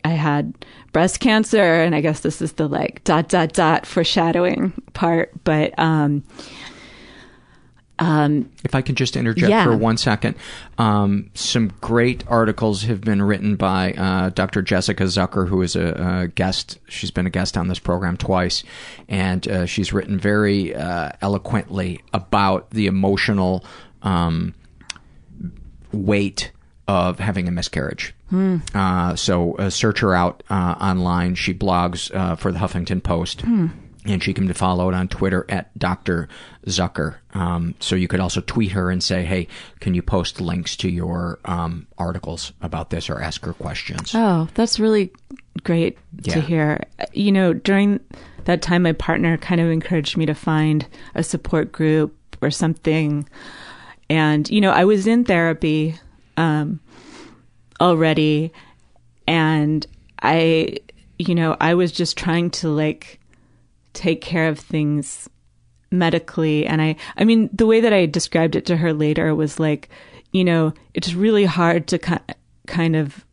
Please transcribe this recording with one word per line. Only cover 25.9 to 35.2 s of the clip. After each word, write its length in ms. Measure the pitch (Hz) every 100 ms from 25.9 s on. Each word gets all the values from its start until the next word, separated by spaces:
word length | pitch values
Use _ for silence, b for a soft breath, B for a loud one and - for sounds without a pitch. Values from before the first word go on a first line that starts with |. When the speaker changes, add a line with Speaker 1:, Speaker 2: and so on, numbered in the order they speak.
Speaker 2:
weight 580 | 107 98 101 101 - - - - _ -
of 300 | 95 90 90
having 300 | 98 95 87
a 20 |
miscarriage. 640 | 87 - - 67 - - - -
Speaker 1:
Hmm. 280 | 185 190 180 -
Speaker 2:
Uh, 400 | 101 95 90 87 85
so, 380 | - 90 85
uh, 160 | - 98
search 300 | - 113 104
her 140 | 107
out, 280 | 90 90 - -
uh, 240 | 98 90 85
online. 540 | 95 92 90 87 90
She 200 | 87 -
blogs, 600 | 90 98 90 90 87 -
uh, 200 | 95 92
for 180 | 82 98
the 60 | 90
Huffington 440 | 90 87 87 92
Post. 400 | - 85 87 -
Speaker 1:
Hmm. 260 | 226 226 165 B B - 107
Speaker 2:
And 160 | 95
she 120 | 98
can 120 | 95 95
be 60 |
followed 400 | 87 92 90 92
on 160 | 92 92
Twitter 380 | -